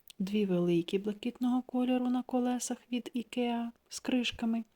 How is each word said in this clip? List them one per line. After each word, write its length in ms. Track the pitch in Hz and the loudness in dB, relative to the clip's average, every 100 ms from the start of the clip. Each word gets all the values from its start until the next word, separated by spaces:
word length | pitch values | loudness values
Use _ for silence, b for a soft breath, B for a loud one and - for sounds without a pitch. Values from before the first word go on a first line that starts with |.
| - - | -16 -6
Дві 260 | 190 208 202 | -2 0 2
великі 520 | 180 175 170 175 196 | 2 4 2 2 -2
блакитного 640 | 202 208 247 - 247 247 | -2 -4 -6 -2 0 0
кольору 460 | - 254 247 254 247 | 0 0 2 2 2
на 140 | 247 | 0
колесах 560 | 247 254 247 247 - 240 - | 0 0 0 0 -2 -6 -4
від 180 | 240 - | -4 -4
ікеа 580 | 247 226 - 240 233 233 - - | -6 -6 -2 0 0 -4 -8 -14
з 120 | - | -12
кришками 640 | - 254 233 - 226 233 220 | -2 0 0 -2 0 -2 -4